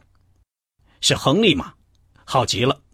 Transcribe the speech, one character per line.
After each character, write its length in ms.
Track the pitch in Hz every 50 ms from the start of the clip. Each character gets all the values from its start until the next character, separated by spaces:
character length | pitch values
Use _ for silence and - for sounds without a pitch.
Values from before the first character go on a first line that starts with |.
| _ _ _ _ _ _ _ _ _ _ _ _ _ _ _ _ _ _ _ _
“是 140 | - - 139
亨 260 | - - 139 143 202
利 140 | 226 196 -
吗？ 180 | - - - - _ _ _ _ _ _ _ _ _ _
好 200 | - - 131 113
极 200 | - - 95 123
了。 160 | 135 143 - _ _